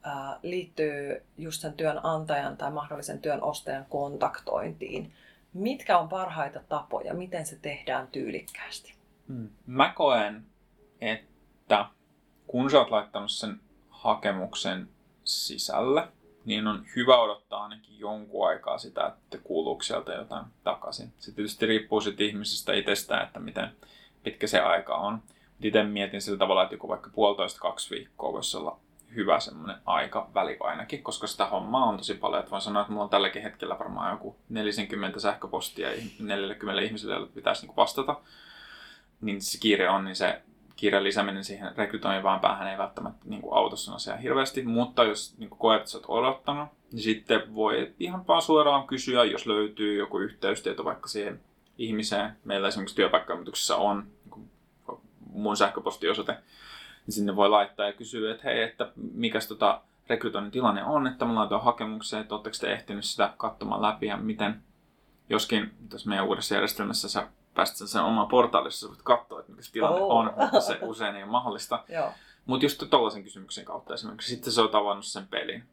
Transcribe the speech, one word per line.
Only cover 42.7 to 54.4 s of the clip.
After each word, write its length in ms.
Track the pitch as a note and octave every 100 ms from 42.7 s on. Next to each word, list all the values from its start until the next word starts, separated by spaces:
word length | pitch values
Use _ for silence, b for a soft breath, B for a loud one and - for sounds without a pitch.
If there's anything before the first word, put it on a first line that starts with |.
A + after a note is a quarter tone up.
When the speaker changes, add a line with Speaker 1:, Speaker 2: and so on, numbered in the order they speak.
| F#2+
Speaker 2:
välttämättä, 420 | G2 - - -
niinku, 300 | - G#2 -
auta 220 | - G2+ -
sun 180 | -
asiaa 220 | F#2+ - -
hirveästi, 460 | B2+ C3+ C3+ -
mutta 420 | B2 A#2 B2 -
jos, 300 | A2+ G#2 - -
niinku, 180 | G#2+ -
koet, 240 | A2+ A2
että 100 | -
sä 80 | A2+
oot 60 | -
odottanut, 600 | A2+ C3 C3+ - C#3+ D3 _ _
niin 100 | A#2
sitten 520 | G#2+ G#2+ - A2+ A2
voi 400 | A2 G#2+ A2+ - -
ihan 280 | F3 F#3 -
vaan 160 | E3
suoraan 440 | - D#3 D3 C#3 C3
kysyä, 380 | C3 C3 B2
jos 220 | A2 A2+ -
löytyy 520 | G#2+ G#2+ G#2+ G#2+ G2+
joku 200 | G2+ F#2+
yhteystieto 640 | G2+ - G2 G#2+ - -
vaikka 240 | - - -
siihen 320 | G#2+ G#2 - _ _ _ -
ihmiseen. 580 | A#2 G#2+ G#2+ G#2 G#2+ -
Meillä 240 | - G2 G2
esimerkiksi 280 | G2+ G2 -
työpaikkailmoituksessa 800 | G2 - - F2+ F2 - - -
on, 300 | G2+ G2+ G#2+ -
niinku, 240 | - -